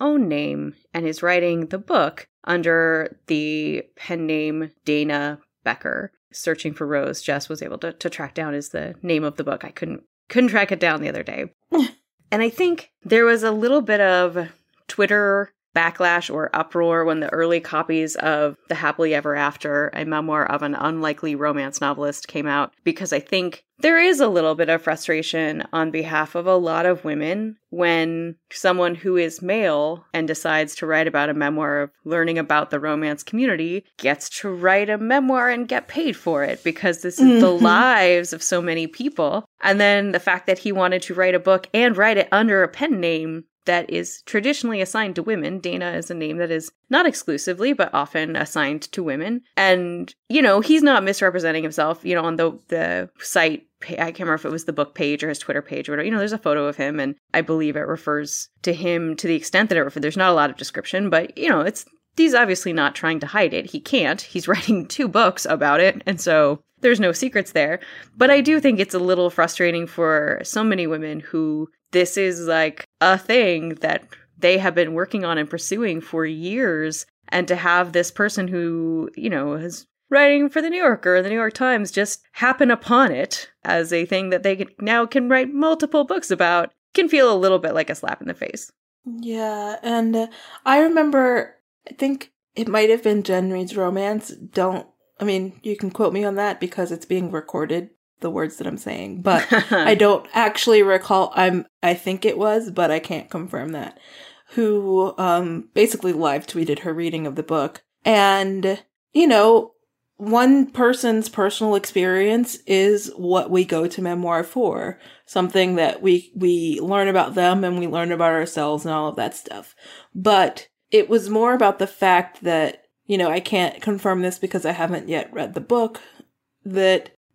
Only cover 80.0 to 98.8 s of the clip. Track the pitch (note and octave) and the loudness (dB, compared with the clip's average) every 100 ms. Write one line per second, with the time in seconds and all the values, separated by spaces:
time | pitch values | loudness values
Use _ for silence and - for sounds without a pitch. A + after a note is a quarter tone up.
80 | _ C#4 C#4+ C#4+ C#4+ D#4 D#4+ F4 E4 A3 | _ 4 6 4 2 0 -2 0 2 2
81 | F3+ F3+ F#3 A3+ A3 A3 B3+ A#3+ G3 - | 2 2 2 0 -2 -2 0 0 0 -2
82 | G#3 - _ - B3 C4 C4+ A#3 - A#3+ | -2 -4 _ -2 0 4 4 4 4 4
83 | C4 C3 D#3 - - _ - E3+ E3 E3+ | 4 2 -4 -6 -12 _ -2 0 0 -2
84 | E3+ F#3+ F#3+ F3+ G3 F#3+ F#3+ - G#3 A#3 | 0 -2 0 0 0 -2 -4 -6 0 0
85 | A#3 C4+ B3 C4 B3+ C#4+ D#4+ D#4+ D4+ D4+ | 2 0 2 2 2 0 0 2 2 2
86 | C#4 F#4 - F3+ F3 F3 E3+ _ _ - | 0 -2 -2 0 2 2 0 _ _ 0
87 | F4 D#4 B3+ G3+ F#3+ F#3 D#3+ D#3+ D#3 - | 2 4 4 4 4 2 2 -2 -2 -4
88 | - - - - - - - _ _ _ | -6 -8 -8 -10 -10 -10 -16 _ _ _
89 | B3+ A#3 A#3 A3+ A3 G#3 G#3 G#3+ A#3 A#3 | -16 -12 -10 -6 -6 -6 -8 -8 -4 0
90 | A3+ A3+ A3+ - - - - C#4 D#4+ E4 | 0 0 -2 -8 -20 -6 2 4 6 4
91 | D4+ C#4 B3+ A#3+ - _ _ _ - - | 4 4 4 2 -2 _ _ _ -20 -4
92 | C4+ C#4 - _ _ - A3+ G#3+ G#3+ A3+ | -2 -2 -8 _ _ -8 -2 2 4 4
93 | A3+ G#3 G3+ F#3 F#3+ F#3 F3+ G3 F3+ F#3 | 2 0 2 0 0 -2 -4 -2 -2 0
94 | G3 G#3+ - - - - F#3 F#3 - _ | -2 -4 -8 -14 -8 -2 -2 -2 -8 _
95 | _ - G3+ F#3+ F#3+ - A3 G#3 G3 F#3 | _ -6 -2 -2 -4 -8 -8 -6 -6 -2
96 | G#3 F3+ G#3 G3 G3+ F#3+ F3+ - F3 E3+ | 0 0 -2 -2 -4 -4 -6 -6 -6 -6
97 | - F#3 F3 D#3+ D#3 D#3+ D#3 E3+ F#3 _ | -4 -4 -4 -6 -8 -6 -4 -4 -6 _
98 | _ _ E3+ F3+ D#3+ - - D3+ | _ _ -8 -4 -6 -6 -10 -10